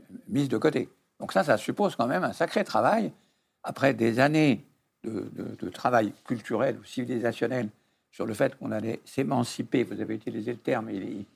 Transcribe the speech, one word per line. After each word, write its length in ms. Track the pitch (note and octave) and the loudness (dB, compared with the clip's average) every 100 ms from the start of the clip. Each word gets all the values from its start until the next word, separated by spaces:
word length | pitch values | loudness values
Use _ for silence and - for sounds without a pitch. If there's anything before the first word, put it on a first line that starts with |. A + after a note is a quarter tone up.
| - F#2 - | -12 -16 -4
mise 200 | B2+ C#3 | -2 0
de 80 | A2 | 2
côté. 320 | D#3 C#3 - _ _ - | 2 2 -2 _ _ -12
Donc 140 | - | -2
ça, 100 | F#3+ | 0
ça 140 | D3+ A2 | 4 2
suppose 400 | - - G3 - | 2 0 0 2
quand 100 | A#2+ | 0
même 160 | F3 | 0
un 100 | C#3 | -2
sacré 300 | - - A3 | 0 0 0
travail. 500 | F#3+ G#2+ B2+ A3 G3+ - _ _ _ _ | 0 2 4 2 0 -6 _ _ _ _
Après 280 | C3+ - C3+ | -10 0 2
des 280 | A2 A2+ A2+ | 4 2 4
années 440 | C#3+ D#3 D3+ G#2+ - _ _ _ | 4 6 4 2 -2 _ _ _
de, 260 | - A2 G#2+ | -8 -6 -8
de, 240 | - - - | -8 -10 -8
de 80 | F2 | -8
travail 440 | - B2+ A#2+ G2+ - | -2 2 4 2 -2
culturel 540 | - A#2 - A2 C3+ G#2+ | -6 -6 -2 0 0 -2
ou 40 | |
civilisationnel 840 | - - B2 B2 A#2 A2+ C3 B2+ G#2+ - _ _ _ | -8 -6 -4 -2 -2 0 -2 0 -4 -8 _ _ _
sur 120 | - A2+ | -8 -4
le 60 | |
fait 220 | G#2 C3+ - | 0 0 0
qu'on 140 | - | -6
allait 300 | A2 A2 - | -4 -4 -6
s'émanciper, 760 | - - C#3 C3 A#2+ - A#2+ C3 | -6 -4 0 0 0 -4 0 0
vous 180 | A2+ G#2+ | 0 -4
avez 140 | G#2+ | -6
utilisé 380 | A2 - A2+ A2+ | -6 -6 -6 -6
le 60 | A#2 | -6
terme, 320 | - B2 A2 | -2 -2 -2
il, 360 | G2 G#2 G3+ G3+ | -6 -6 -8 -12